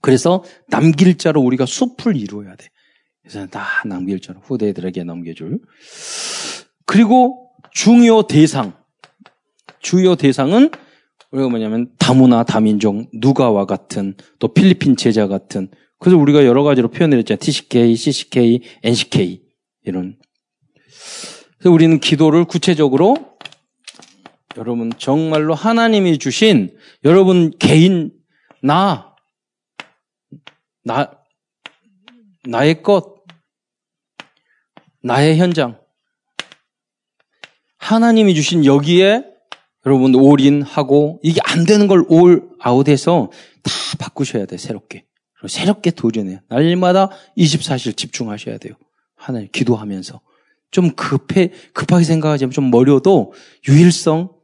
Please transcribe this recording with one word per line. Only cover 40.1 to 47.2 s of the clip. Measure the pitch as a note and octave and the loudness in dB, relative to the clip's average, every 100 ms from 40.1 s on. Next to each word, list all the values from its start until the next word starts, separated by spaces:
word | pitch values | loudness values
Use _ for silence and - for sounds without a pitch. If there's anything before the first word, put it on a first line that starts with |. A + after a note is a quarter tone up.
올인하고 | C3 C#3 C#3+ C#3 C#3+ C#3 - C3+ C#3+ D3 E3 | 4 6 6 4 2 -4 -6 0 0 0 -4
이게 | E3 E3+ | -2 -2
안 | - F3 | -2 -2
되는 | E3 G#3 G3+ | 2 2 4
걸 | F#3 - | 2 4
올 | E3 F3 E3 - _ | 4 6 4 0 _
아웃해서 | B2 B2 C#3 C#3 - E3+ G2 - - _ | -2 0 2 0 0 -2 -4 -12 -20 _
다 | - - - - | -10 -10 -10 -12
바꾸셔야 | - - C3+ A2+ F#2+ | -12 -10 -8 -6 -10
돼, | - | -14
새롭게. | - G#2+ _ F#2+ _ _ _ | -12 -14 _ -20 _ _ _
그리고 | _ - | _ -14
새롭게 | - F#3+ G3+ F3 | -4 -4 -2 -4
도전해요. | - A#2 A2 G2 F#2+ _ | -4 -6 -6 -10 -12 _
날마다 | A#2 E3 F3+ F3+ F#3+ F#3+ - | -2 0 0 0 0 0 -6